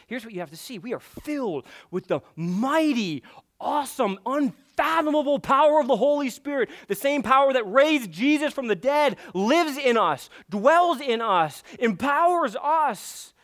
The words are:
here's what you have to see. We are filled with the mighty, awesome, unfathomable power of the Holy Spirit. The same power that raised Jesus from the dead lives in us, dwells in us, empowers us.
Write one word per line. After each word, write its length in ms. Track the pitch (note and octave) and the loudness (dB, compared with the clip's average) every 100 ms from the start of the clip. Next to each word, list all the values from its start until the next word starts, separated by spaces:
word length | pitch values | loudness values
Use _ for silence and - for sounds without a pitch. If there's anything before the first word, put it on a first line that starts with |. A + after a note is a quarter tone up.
| _ | _
here's 180 | B3 | -12
what 80 | A3+ | -10
you 60 | F3+ | -12
have 140 | D#3+ | -12
to 40 | D#3+ | -14
see. 220 | - G#3+ | -14 -14
We 160 | A3+ | -10
are 60 | D3+ | -10
filled 680 | - - D4+ D4 A3+ D3+ - - - | -10 -14 -8 -6 -4 -6 -10 -20 -10
with 160 | F3+ - | -10 -4
the 140 | D3+ - - | -4 -4 -8
mighty, 880 | E3+ F#3 C4+ D#4+ D#4 A#3 F#3+ C#3 - - _ _ | -6 -2 0 2 2 0 -2 -6 -12 -20 _ _
awesome, 640 | - D4 C4 - G#3+ G3 | -4 -4 -4 -4 -4 -2
unfathomable 1160 | A#3+ C#4+ C4 - _ - D4+ D#4+ D4+ D4+ C#4 C#4 | -4 -2 -2 -4 _ -4 0 0 0 0 0 -2
power 400 | - C4+ D4+ D4+ | 2 4 6 4
of 80 | B3+ | 2
the 80 | A3 | 2
Holy 340 | C#4 D4 C4+ | 2 2 -2
Spirit. 400 | - C#4+ C#4 G#3+ - - | -6 -6 -4 -4 -6 -8
The 80 | |
same 300 | G3 C#4 C#4+ | -4 -2 -2
power 280 | G#3+ C4+ C#4 | 4 4 4
that 120 | B3+ | 2
raised 480 | G#3 B3+ D4+ D4+ G#3 | 2 4 4 2 -2
Jesus 400 | D#3 C#4 D4+ D4 | -2 0 2 0
from 160 | - A#3+ | -4 -4
the 80 | F#3 | -2
dead 400 | C4 D4 C#4+ - - | 0 2 2 0 -6
lives 420 | F#3 G#3 E4 D#4+ C#4 | -2 2 4 2 0
in 180 | C4 A3+ | 0 2
us, 340 | F3 C#3 - - - | 2 0 -8 -20 -8
dwells 520 | G3+ A#3+ E4+ F4 B3+ | 0 4 4 4 0
in 200 | C#4 A3+ | -2 -2
us, 440 | A3+ F3+ D#3 - - - | 0 2 0 -4 -20 -4
empowers 720 | A#3+ F3+ C4+ D4 E4+ F4 C4+ | -2 0 0 2 2 2 0
us. 800 | G3+ C#4+ D#4+ D4 G3+ - - - _ | -2 -2 0 0 -4 -12 -18 -20 _